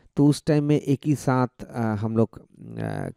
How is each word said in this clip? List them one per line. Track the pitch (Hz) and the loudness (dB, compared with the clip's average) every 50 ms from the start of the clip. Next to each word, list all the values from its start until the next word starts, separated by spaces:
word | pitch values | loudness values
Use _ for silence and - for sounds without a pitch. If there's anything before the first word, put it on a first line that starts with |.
| _ _ - | _ _ 0
तो | - 143 | 2 4
उस | 147 143 - - | 4 4 2 0
टाइम | - 151 151 147 | 0 0 2 2
में | 147 151 147 | 2 2 2
एक | - 143 139 - - | 2 0 -2 0 0
ही | 151 143 | 0 -2
साथ, | 131 - 143 127 127 127 120 _ - - | 0 0 0 2 2 2 0 _ -10 -18
अ, | - - 127 | -12 -6 -4
हम | 113 110 107 104 110 110 113 | -2 -2 -2 -2 -4 -2 0
लोग, | 113 113 - - - | 0 0 0 -2 -12
अ, | - _ _ - 110 110 113 113 110 107 104 101 - - - | -20 _ _ -20 -18 -14 -10 -8 -6 -6 -6 -6 -8 -10 -8